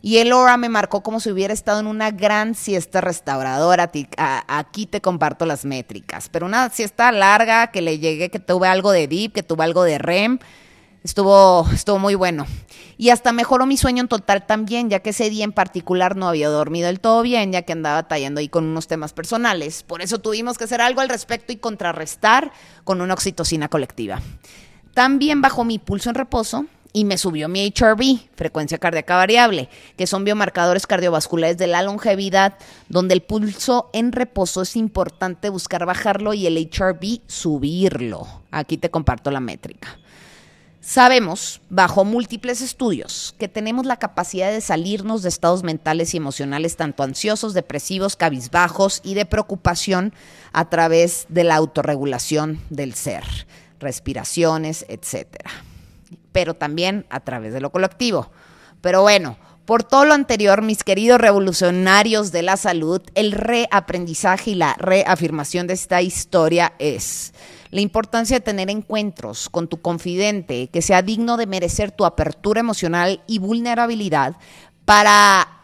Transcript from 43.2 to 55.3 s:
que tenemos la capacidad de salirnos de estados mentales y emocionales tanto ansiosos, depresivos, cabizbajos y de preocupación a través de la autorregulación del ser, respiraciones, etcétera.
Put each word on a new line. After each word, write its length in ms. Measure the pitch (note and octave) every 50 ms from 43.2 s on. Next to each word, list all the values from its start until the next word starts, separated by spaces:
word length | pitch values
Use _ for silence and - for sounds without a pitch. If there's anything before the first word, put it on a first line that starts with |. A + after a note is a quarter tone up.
| - - - _
que 100 | A3 F#3+
tenemos 360 | _ A3+ G#3 A3 A3+ B3+ B3+
la 140 | C4+ B3 -
capacidad 520 | - G3+ - - F3+ - - F#3 F#3 G3
de 120 | G#3+ A3
salirnos 600 | G#3+ - F#3 D#3 E3+ F#3+ G#3 G#3 G3 G#3+ A3 A3+
de 60 | F#3 F3+
estados 340 | E3 - - E3+ F3+ F#3
mentales 520 | F3+ E3+ D#3+ D#3 _ D#3+ D#3 E3 E3 E3 -
y 20 |
emocionales 600 | E3+ D#3 C#3 C3+ - C#3 C#3 C#3 D3 D#3+ E3 -
tanto 260 | - E3 D3 C#3 -
ansiosos, 500 | C#3 C3+ C#3 - - G#3+ G#3+ G#3 - A3
depresivos, 640 | G3 F#3 - _ - D3 - - F#3+ F#3+ F#3+ G3 -
cabizbajos 840 | _ F3 E3 C#3+ B2+ A#2+ B2 - E3+ F3+ F3 E3+ - G3 G3 - - -
y 80 | F#3+
de 140 | G3 G3 G#3
preocupación 880 | - - G#3 A3 - G3+ F3+ _ F#3 F3 E3 - - F#3+ F3+ F#3 G#3 - - - - - - - - _
a 160 | E3 E3 -
través 560 | - E3 E3 E3 E3 E3 E3+ F3 E3+ - - _
de 160 | D#3+ F3 E3+
la 120 | E3+ D#3+
autorregulación 1080 | D#3 D#3+ D3+ - D3+ C#3+ - D3 C3+ C#3 C#3+ C3 B2 - - D3+ D3+ D3+ D#3 D3+ D#3 - -
del 240 | D#3 C#3 C#3+ C3 G#2+
ser, 300 | - - C#3+ G2 D#2+ - - - - - - - - _ _ _ _
respiraciones, 1080 | C#3+ C#3 B2 - _ - C3+ B2 - - - E3+ E3 D#3+ D#3+ D#3+ D#3+ D#3 D#3 - - -
etcétera. 640 | A2 - - - - G#2+ - _